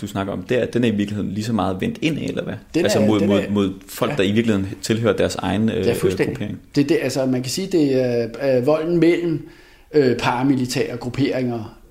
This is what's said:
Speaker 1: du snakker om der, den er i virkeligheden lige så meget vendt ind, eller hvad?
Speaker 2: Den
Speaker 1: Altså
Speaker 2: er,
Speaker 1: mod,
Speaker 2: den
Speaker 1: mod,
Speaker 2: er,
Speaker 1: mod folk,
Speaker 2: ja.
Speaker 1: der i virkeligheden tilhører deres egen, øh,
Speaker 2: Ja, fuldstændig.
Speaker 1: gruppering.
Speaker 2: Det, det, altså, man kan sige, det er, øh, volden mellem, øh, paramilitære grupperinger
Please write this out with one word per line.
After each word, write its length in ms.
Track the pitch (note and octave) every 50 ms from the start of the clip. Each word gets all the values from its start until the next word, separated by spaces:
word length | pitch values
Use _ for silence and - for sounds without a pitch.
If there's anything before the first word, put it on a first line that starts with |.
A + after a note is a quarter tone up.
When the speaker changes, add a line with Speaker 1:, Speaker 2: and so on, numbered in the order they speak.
Speaker 1:
du 60 | G#2+
snakker 260 | G2 - G2+ G2 G2
om 100 | G2 F#2+
der, 220 | F2+ - B2 B2 A2
den 180 | - - A#2+ B2
er 40 | A#2
i 60 | G#2
virkeligheden 360 | G2+ G2+ G2+ G#2 G#2 F#2+ G2
lige 140 | - A2 G#2+
så 80 | A#2
meget 240 | A2+ G2+ F2+ F#2+ F#2+ F#2
vendt 180 | - - - -
ind, 160 | - D#3 D#3 -
eller 260 | - A#2 A2 - -
hvad? 100 | - G#2+ A2 - - -
Speaker 2:
Den 100 | D3+ F3+
Speaker 1:
Altså 140 | - - -
Speaker 2:
er, 80 | G#2
Speaker 1:
mod, 140 | G#2 G#2+ G2+
Speaker 2:
den 80 | G2 G2+
Speaker 1:
mod, 100 | G2+ F#2
Speaker 2:
er, 100 | F2+ G2
Speaker 1:
mod 220 | G2+ G#2 G2 F#2+ F#2+ - - -
folk, 240 | - - B2+ A2+
Speaker 2:
ja. 40 | -
Speaker 1:
der 60 | -
i 100 | F#2+ G2
virkeligheden 360 | G2+ A#2 A#2 A#2 G#2+ G2 F#2+ F#2+ - -
tilhører 340 | - - A2+ G#2+ A#2+ A2 F#2
deres 180 | F#2 F2+ F#2 -
egen, 360 | - - F#2 F#2+ G2+ A2 A2
øh, 160 | - F2+ F#2+
Speaker 2:
Ja, 60 | A2+
fuldstændig. 440 | - - - F#3 F#2 F2+ - - -
Speaker 1:
gruppering. 240 | - G#2 G#2+ - - - - -
Speaker 2:
Det, 140 | C#3+ C#3 C#3+
det, 100 | E3 C#3+
altså, 240 | C#3+ C3 A#2+ C#3+ C3
man 160 | C3 B2+ B2+
kan 80 | B2 C3
sige, 180 | - - F#3+ F#3+
det 220 | F#3+ E3+ D3+ C#3 C3 C3 B2+
er, 240 | B2 A#2+ A#2 A#2 A2 - - C#3 C#3 C3 B2
øh, 80 | A#2+
volden 300 | D3 D3+ D#3+ D#3+ E3+ F3 E3+
mellem, 500 | D#3+ E3+ F3 E3+ F3 E3+ D#3+ D3 - - - - - - - - - _ -
øh, 220 | D3+ C#3 B2+ A#2
paramilitære 800 | A#2 - C3 B2+ A#2+ C3 C#3 C#3 B2 B2+ B2 - C#3+ A#2 - B2+
grupperinger 800 | A#2+ - B2 A2+ - C#3 B2+ - C3 C3 B2 A#2+ A2+ G#2+ - - - - -